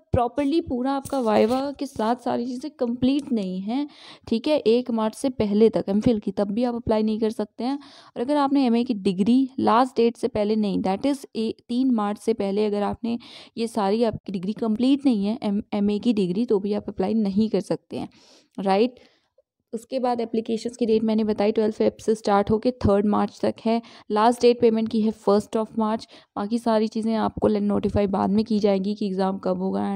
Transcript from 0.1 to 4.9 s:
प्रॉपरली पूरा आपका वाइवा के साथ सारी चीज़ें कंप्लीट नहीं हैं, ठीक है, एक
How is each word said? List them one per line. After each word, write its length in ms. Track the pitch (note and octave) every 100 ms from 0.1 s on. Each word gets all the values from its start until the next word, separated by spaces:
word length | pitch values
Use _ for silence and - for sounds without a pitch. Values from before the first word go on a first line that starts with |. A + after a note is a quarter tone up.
प्रॉपरली 480 | C4 A#3+ B3 C#4 E4
पूरा 320 | E4+ B3 C4
आपका 260 | C#4 C4 C#4
वाइवा 400 | A3+ G#3+ A3 B3+ C#4+ C4+
के 80 | C#4
साथ 300 | - G#3+ B3
सारी 300 | B3+ B3 A#3+
चीज़ें 240 | B3 D4+ -
कंप्लीट 520 | A#3+ B3 B3+ C#4+ C#4+
नहीं 280 | A3+ F#3+ F#3
हैं, 280 | G3 C4 D4 - - - -
ठीक 180 | A3+ D4+
है, 100 | D4+
एक 320 | - A#3 B3